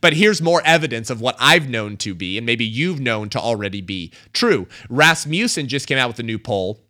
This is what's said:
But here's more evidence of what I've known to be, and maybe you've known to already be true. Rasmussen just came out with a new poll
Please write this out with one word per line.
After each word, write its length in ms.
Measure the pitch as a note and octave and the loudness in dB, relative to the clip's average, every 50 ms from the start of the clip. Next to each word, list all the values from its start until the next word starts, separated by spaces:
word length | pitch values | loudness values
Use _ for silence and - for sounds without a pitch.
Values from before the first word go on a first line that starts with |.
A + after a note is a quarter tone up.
But 140 | - F3 D#3 | 4 4 4
here's 280 | D#3 G3+ G#3+ G#3+ E3+ D#3+ | 6 4 4 4 2 2
more 200 | E3 E3+ E3+ - | 2 2 4 4
evidence 460 | D#3 E3 E3+ D3+ D3+ A#2+ A2+ A2+ A2 | 4 4 4 4 0 -4 -6 -4 -6
of 100 | C3 A2 | -6 -2
what 160 | A#2 B2+ B2 - | -2 -2 -2 2
I've 300 | B2 C#3 D#3+ E3+ D#3 C3+ | 4 6 6 4 4 0
known 280 | B2 A2+ G#2+ G#2 G#2 F#2+ | -4 -4 -4 -4 -6 -8
to 160 | - A2 F#2+ | -8 -8 -6
be, 220 | E2+ F#2+ F2+ F#2 | -6 -6 -6 -6
and 80 | G#2 A#2 | -6 -2
maybe 200 | A#2 A#2+ A2+ A#2 | -2 -2 0 -2
you've 340 | A2 A2 A#2 D3+ F#3 F3+ C#3+ | -4 -2 -2 -2 -2 -2 -2
known 300 | C3+ B2 A#2 G#2+ G#2+ G#2+ | -2 -2 -2 -2 -4 -6
to 80 | G#2 A#2+ | -6 -4
already 440 | - A#2 A#2 G#2 G#2 G2+ F#2+ G#2 F#2+ | -2 -2 -2 -2 -2 -6 -6 -8 -8
be 300 | F2 G2 F#2 E2+ E2 _ - - _ _ | -8 -8 -8 -8 -10 _ -20 -20 _ _
true. 340 | - - A#3+ G3 A#2 F#2 - - - - - | -2 2 2 2 0 0 -6 -14 -20 -16 -8
Rasmussen 800 | A#2+ C3 D3+ D#3+ E3 D#3 - D3 D#3 F3+ A3+ B3 - - D3 B2+ | 2 4 6 6 6 2 -2 -4 -2 -2 -2 -2 -2 -4 -4 -4
just 180 | B2 C#3 - | -4 -6 -2
came 120 | - D3 C3+ | -2 0 0
out 100 | C3 B2 | 0 0
with 100 | A2+ - | -2 -6
a 60 | - | -8
new 140 | A2+ A2+ G#2+ | -6 -6 -8
poll 420 | - - A2+ G2 F#2 F#2 A2 - _ _ | -4 -4 -2 -2 -2 -4 -6 -10 _ _